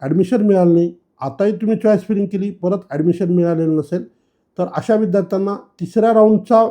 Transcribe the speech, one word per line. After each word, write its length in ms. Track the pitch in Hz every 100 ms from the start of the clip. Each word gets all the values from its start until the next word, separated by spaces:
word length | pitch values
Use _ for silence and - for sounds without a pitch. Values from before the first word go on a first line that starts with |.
ॲडमिशन 440 | 139 170 185 240 208
मिळालं 280 | 190 175
नाही, 200 | 170 170 - _ _
आताही 300 | 135 127 202
तुम्ही 260 | 214 220 220
चॉईस 240 | 214 208
फिलिंग 260 | - 202 196
केली, 240 | 196 202
परत 260 | - 180 190 -
ॲडमिशन 440 | 147 170 175 180
मिळालेलं 420 | 175 170 165 160 156
नसेल, 320 | 147 180 - _ _ _ _ -
तर 80 | 175
अशा 220 | - - 214
विद्यार्थ्यांना 600 | 208 196 180 190 196 202 - -
तिसऱ्या 340 | 175 220 226
राऊंडचा 560 | 220 214 214 208 226 226